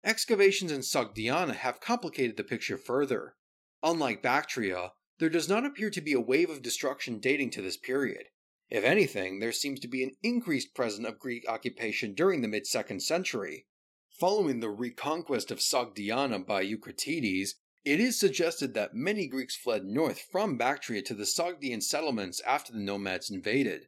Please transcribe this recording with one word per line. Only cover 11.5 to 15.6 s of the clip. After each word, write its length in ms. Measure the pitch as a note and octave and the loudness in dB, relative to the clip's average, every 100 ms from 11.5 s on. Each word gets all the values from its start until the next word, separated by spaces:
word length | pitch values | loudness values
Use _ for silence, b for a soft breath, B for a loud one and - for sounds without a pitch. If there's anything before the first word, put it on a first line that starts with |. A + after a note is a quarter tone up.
| A2+ A#2+ G2 A2+ G#2+ A2+ | -4 -4 -4 -4 -2 -4
during 280 | G2 F3+ E3+ | 2 2 2
the 60 | A2+ | 0
mid-second 540 | G#2 - B2 G#2 G2 | -2 -2 -4 -2 -4
century. 640 | - E3+ F#3 A2+ F#2 D#2 _ _ _ _ _ - | 0 0 0 -4 -6 -10 _ _ _ _ _ 0
Following 400 | E3+ G#3+ E3+ A#2+ | 2 4 2 0
the 100 | A2 | -2
reconquest 800 | G#2 A#2+ - C#3+ D#3+ D#3+ B2+ - | -4 -6 -4 -4 -4 -2 -2 -2
of 80 | |
Sogdiana 880 | G#2 | -2